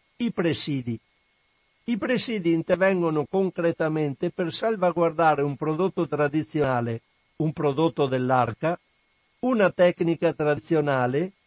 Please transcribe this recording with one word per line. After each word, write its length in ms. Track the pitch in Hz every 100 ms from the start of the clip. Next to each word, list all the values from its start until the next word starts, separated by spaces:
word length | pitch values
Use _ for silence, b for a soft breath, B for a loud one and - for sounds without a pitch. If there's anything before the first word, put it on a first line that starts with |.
| _ _
i 140 | 233
presidi. 680 | - 170 139 - 139 120 113 - _ _ _ _ _ _ _
I 140 | - 226
presidi 540 | 302 247 - 220 170
intervengono 760 | 165 160 175 190 185 170 156 139
concretamente 1040 | 190 190 - 170 160 160 156 151 135 175
per 240 | - 170
salvaguardare 880 | - 226 220 180 165 170 160 160 147
un 140 | 143 139
prodotto 500 | 151 156 185 - 156
tradizionale, 960 | 147 147 151 156 151 139 127 117 113 - _ _ _
un 160 | 151
prodotto 540 | 170 151 139 165 160 139
dell'Arca, 720 | 127 127 127 117 110 160 175 _ _ _ _ _ _
una 300 | 254 240 185
tecnica 640 | - 180 - 170 165 170
tradizionale 1000 | - 151 147 - 160 147 131 123 139 185 -